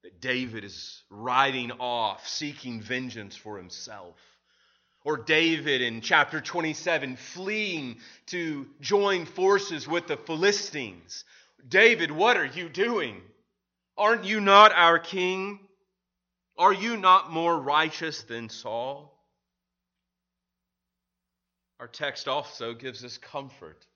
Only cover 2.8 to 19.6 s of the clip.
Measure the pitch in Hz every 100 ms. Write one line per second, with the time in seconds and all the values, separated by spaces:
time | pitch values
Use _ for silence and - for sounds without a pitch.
2.8 | 101 127 127 113 98 - 107 104 90 -
3.8 | - 104 90 82 _ _ _ _ _ _
4.8 | _ _ 143 147 113 156 165 160 147 131
5.8 | 123 113 110 160 139 156 - 175 160 147
6.8 | 180 160 135 127 - 180 190 214 208 165
7.8 | 127 113 - - - 180 165 143 135 _
8.8 | 135 202 202 185 160 - 190 202 196 156
9.8 | 151 165 165 143 - 160 196 202 - 151
10.8 | 113 87 - - - - _ _ 131 180
11.8 | 226 208 160 151 226 220 143 147 170 147
12.8 | 233 226 135 95 92 _ _ _ _ _
13.8 | _ - 208 226 190 214 196 202 214 170
14.8 | 170 165 - 190 180 185 196 202 _ _
15.8 | _ _ _ _ _ _ _ - 180 196
16.8 | 220 226 185 185 - 160 170 165 135 147
17.8 | 160 156 160 143 - 117 113 - 113 117
18.8 | 127 139 147 _ _ _ _ _